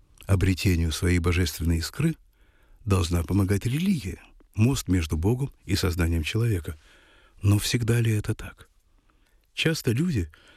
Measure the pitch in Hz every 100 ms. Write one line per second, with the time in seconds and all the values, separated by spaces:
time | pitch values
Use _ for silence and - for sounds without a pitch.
0 | _ _ - 95 95 92 101 82 82 -
1 | 87 87 85 82 85 - 80 82 - -
2 | 165 156 _ _ _ _ _ - 110 92
3 | 85 87 80 98 95 101 117 143 190 165
4 | 92 - - - _ - 117 135 - 92
5 | 80 80 95 123 139 - - - 95 85
6 | 82 82 76 110 117 92 80 78 - -
7 | _ _ _ - 101 104 - 117 113 117
8 | 113 107 104 104 - - - _ _ _
9 | _ _ _ _ _ - 160 160 127 113
10 | 180 120 80 - -